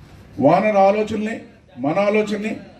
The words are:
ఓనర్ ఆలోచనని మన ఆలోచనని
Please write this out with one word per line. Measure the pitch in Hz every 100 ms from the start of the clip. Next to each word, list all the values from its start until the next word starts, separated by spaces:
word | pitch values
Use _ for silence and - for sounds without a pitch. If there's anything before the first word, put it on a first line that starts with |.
| - - - - 131
ఓనర్ | 180 214 202 196
ఆలోచనని | 214 214 214 214 233 - _ _ -
మన | 139 180 202
ఆలోచనని | 214 202 208 214 - -